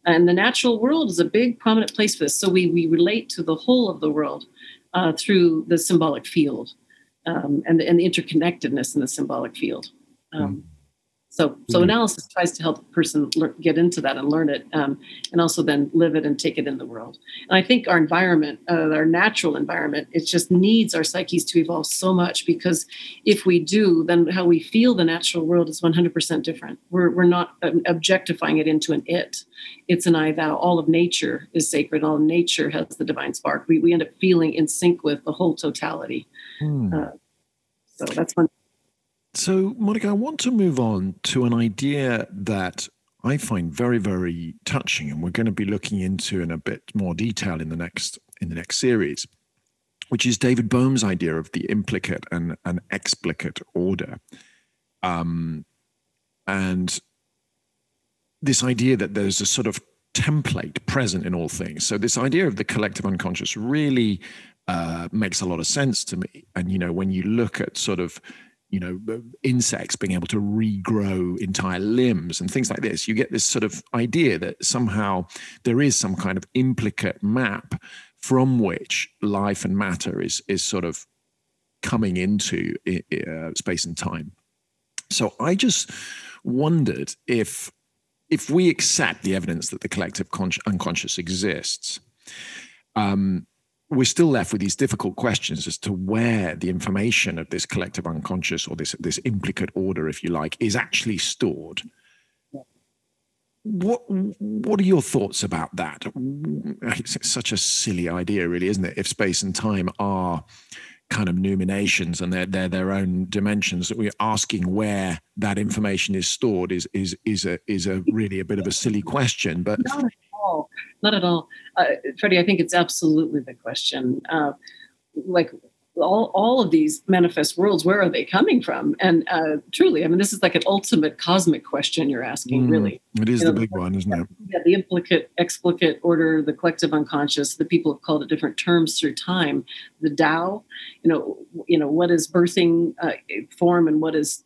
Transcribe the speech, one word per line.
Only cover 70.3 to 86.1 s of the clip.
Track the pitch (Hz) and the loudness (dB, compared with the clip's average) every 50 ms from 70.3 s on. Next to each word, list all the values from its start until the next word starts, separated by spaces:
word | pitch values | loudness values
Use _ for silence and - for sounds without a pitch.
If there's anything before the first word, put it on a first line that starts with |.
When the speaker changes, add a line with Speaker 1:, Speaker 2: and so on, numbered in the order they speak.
| - 107 | -2 -2
Speaker 2:
regrow | 101 101 104 110 110 107 104 98 92 - 113 107 101 98 95 92 90 90 90 - | -2 0 0 0 0 0 0 -2 -2 0 0 0 0 0 0 -2 -2 -2 -2 -4
entire | 107 92 95 - 95 92 90 90 | -4 -4 -4 -2 -2 -2 -2 -2
limbs | 98 104 113 123 127 123 110 87 80 87 82 - | 0 0 2 4 4 4 2 0 -2 -4 -6 -6
and | 90 95 | -6 -4
things | - 131 127 - | -2 -2 -2 -2
like | - - | -2 -4
this, | - 110 - 82 - | -4 -4 -4 -4 -4
you | - 110 | -2 0
get | 107 131 - | -2 -2 -2
this | - 110 - | -2 -2 -2
sort | - - 123 | 0 0 0
of | 107 104 - - - _ - | -2 -2 -4 -8 -12 _ -2
idea | 117 117 120 - 127 165 131 92 82 | -2 -2 0 0 2 2 2 0 0
that | 90 98 - _ - | -4 -8 -8 _ -4
somehow | - - 123 123 107 92 107 104 101 95 92 87 _ - - - - - - | -2 0 0 0 0 0 0 0 0 -2 -2 -4 _ -12 -18 -18 -18 -20 -4
there | _ 123 113 127 | _ 0 2 4
is | 147 143 127 | 4 2 2
some | - - 104 190 | 2 0 -2 -2
kind | - - - - | -2 -2 -2 -2
of | 92 - _ _ | -4 -6 _ _
implicate | 127 127 131 120 - 113 107 - - - 95 - - | 0 2 2 0 0 -2 -2 -2 -2 -4 -4 -4 -2
map | - 101 110 127 127 104 101 - - - - - - - - - - _ _ | -2 0 0 0 0 -2 -4 -6 -8 -8 -10 -10 -8 -16 -20 -20 -20 _ _
from | _ - - 131 127 131 135 127 120 | _ -2 2 2 4 4 4 2 2
which | 107 92 82 - - - - - - _ _ _ | 2 0 -2 -4 -6 -4 -4 -4 -4 _ _ _
life | - 104 101 98 101 101 98 - - | -4 -2 0 0 0 -2 -2 -2 -2
and | 92 92 | -2 -2
matter | 98 101 95 87 80 - - - - | 0 0 -2 -4 -4 -4 -6 -4 -4
is, | - 85 - - _ - | -4 -4 -4 -8 _ -4
is | 98 90 - | -4 -2 -2
sort | - - 92 87 | -2 -4 -2 -4
of | 85 76 - - _ _ _ _ _ _ _ _ _ _ _ _ _ _ _ | -4 -6 -8 -14 _ _ _ _ _ _ _ _ _ _ _ _ _ _ _
coming | - - - 113 110 98 87 | -6 -2 0 0 0 0 0
into | 90 90 95 104 101 - - - - 87 50 - - _ - | 0 0 0 0 0 0 -2 -4 -4 -4 -6 -6 -6 _ -4
i-, | 90 87 - _ | -4 -4 -4 _
i-, | - - - - | -6 -6 -6 -8
uh, | 80 80 80 82 82 | -8 -8 -8 -8 -8
space | - - - 90 85 - | -6 -4 -4 -4 -4 -4
and | 87 85 | -6 -6
time. | - - 87 85 80 78 78 - _ _ _ _ _ _ _ _ _ _ _ _ - _ _ | -6 -6 -6 -6 -8 -10 -12 -16 _ _ _ _ _ _ _ _ _ _ _ _ -18 _ _
So | - - 117 101 - - | -2 -2 -2 -2 -2 -2
I | 120 160 190 | 0 0 2
just | 196 - 240 - - - - - - - - | 2 2 0 0 0 -4 -8 -12 -16 -14 -16